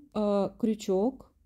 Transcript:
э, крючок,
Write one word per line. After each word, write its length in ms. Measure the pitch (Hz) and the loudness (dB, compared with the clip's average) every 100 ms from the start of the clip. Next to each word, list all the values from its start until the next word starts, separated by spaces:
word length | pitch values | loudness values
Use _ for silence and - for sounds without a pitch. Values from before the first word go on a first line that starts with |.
| - | -6
э, 360 | 214 208 202 196 - | -2 2 2 0 0
крючок, 720 | 220 214 - 190 233 - - _ | -2 -2 0 0 0 -2 -14 _